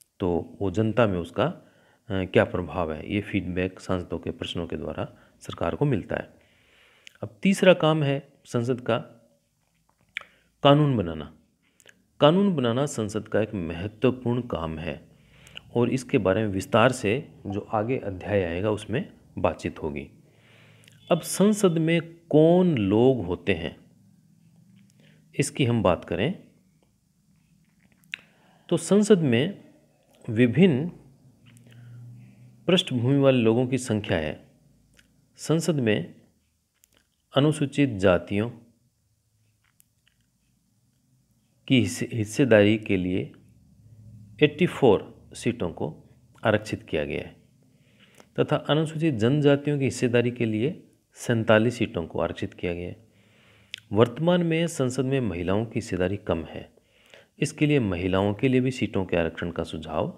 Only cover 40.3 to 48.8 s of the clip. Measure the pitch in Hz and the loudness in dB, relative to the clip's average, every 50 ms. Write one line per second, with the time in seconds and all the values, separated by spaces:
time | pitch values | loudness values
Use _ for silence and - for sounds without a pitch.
40.3 | _ _ _ _ _ _ _ _ _ _ _ _ _ _ _ _ _ _ _ _ | _ _ _ _ _ _ _ _ _ _ _ _ _ _ _ _ _ _ _ _
41.3 | _ _ _ _ _ _ - - 135 123 104 98 - - 120 - - 117 107 104 | _ _ _ _ _ _ -2 2 2 2 2 2 -2 -6 -8 -6 -4 -6 -6 -4
42.3 | - - 143 117 110 104 101 104 110 110 107 - 101 92 90 90 92 101 135 151 | 0 0 4 6 6 6 6 6 4 0 -2 -2 -2 -2 -2 -2 -4 -4 -6 -8
43.3 | - - _ _ _ _ _ _ _ _ - - - - - - - - - - | -12 -20 _ _ _ _ _ _ _ _ -20 -20 -20 -20 -20 -20 -20 -20 -20 -12
44.3 | - - 151 147 151 - 180 - - - - 120 95 78 - - - - - - | -2 2 2 2 2 2 -2 -2 0 2 4 4 4 4 0 -6 -20 -20 -20 -20
45.3 | - - - 123 101 - 92 85 - - - - - - - - _ _ _ _ | -14 -8 -6 -6 -4 -4 -6 -8 -6 -6 -8 -10 -10 -12 -20 -20 _ _ _ _
46.3 | _ _ - 113 107 104 - - - 101 - - - 78 73 73 73 71 - 80 | _ _ 0 0 0 0 0 -4 -10 -10 -8 -6 -4 -4 -4 -4 -6 -8 -8 -10
47.3 | - _ _ _ _ _ _ _ _ _ _ _ _ _ _ _ _ - - _ | -16 _ _ _ _ _ _ _ _ _ _ _ _ _ _ _ _ -20 -20 _
48.3 | - - 131 - 156 135 - - 147 156 | -4 -4 -2 -2 -2 -4 -2 -2 0 0